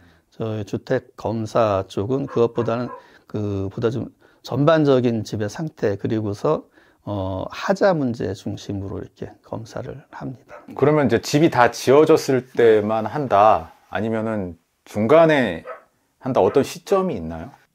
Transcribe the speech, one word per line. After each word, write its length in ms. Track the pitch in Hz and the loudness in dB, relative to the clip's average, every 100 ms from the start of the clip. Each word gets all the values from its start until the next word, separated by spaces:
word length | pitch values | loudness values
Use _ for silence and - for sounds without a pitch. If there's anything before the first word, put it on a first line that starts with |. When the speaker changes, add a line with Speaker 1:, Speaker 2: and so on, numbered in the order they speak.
| _ _ _ | _ _ _
Speaker 1:
저희 340 | - 113 107 101 | -10 -8 -8 -8
주택 500 | 113 - 131 - - | -8 -4 -4 -4 -10
검사 680 | 98 113 107 120 110 95 98 | -6 -6 -2 0 2 0 -2
쪽은 400 | - 101 131 139 | -6 -4 -4 -4
그것보다는, 640 | - 117 120 117 117 120 - - _ _ | 0 0 0 -4 -4 -6 -12 -20 _ _
그보다 640 | - 104 101 95 - 113 | -8 -4 -4 -6 -4 -4
좀 200 | 117 - _ _ _ | -2 -8 _ _ _
전반적인 800 | - 123 143 160 143 131 123 113 | -8 0 2 4 4 4 2 -2
집의 260 | 107 110 104 | -4 -6 -6
상태, 460 | - 156 - 104 101 | -8 -12 -4 -2 -2
그리고서, 680 | 113 110 107 101 143 160 - _ _ _ - | -4 -4 -4 -4 -2 -2 -6 _ _ _ -10
어, 400 | 104 95 95 - | -6 -6 -6 -10
하자 440 | - - 196 202 170 | -6 -4 0 2 0
문제 380 | 131 113 101 | -2 -4 -6
중심으로 680 | 101 - 104 - 101 98 95 | -6 -10 -10 -8 -8 -8 -10
이렇게 320 | - - - - | -12 -14 -16 -18
검사를 600 | _ 107 113 - 127 131 - | _ -14 -12 -14 -12 -14 -18
합니다. 440 | - 139 127 _ - - 104 | -16 -14 -14 _ -20 -16 -2
Speaker 2:
그러면 320 | 139 151 131 | 2 2 2
이제 120 | 110 | 0
집이 300 | - 147 160 | 0 2 2
다 220 | 131 120 | 4 2
지어졌을 760 | - - 139 156 156 - 131 127 | 2 4 6 6 4 2 -2 -2
때만 540 | - 117 107 104 110 107 | 2 6 6 2 -2 -4
한다, 640 | 135 131 98 107 92 82 - _ | -6 0 4 6 4 0 -18 _
아니면은 680 | 95 110 110 110 110 90 85 _ _ - | -6 -4 -4 -4 -6 -8 -12 _ _ -10
중간에 760 | - 113 156 165 151 113 82 - - _ _ _ _ | -2 4 6 6 4 0 -2 -8 -18 _ _ _ _
한다, 220 | 131 120 | -4 2
어떤 220 | 98 139 | 4 2
시점이 520 | 131 175 - 196 185 120 | 0 -4 -2 -2 0 -6
있나요? 340 | 80 80 101 - _ | -8 -12 -14 -18 _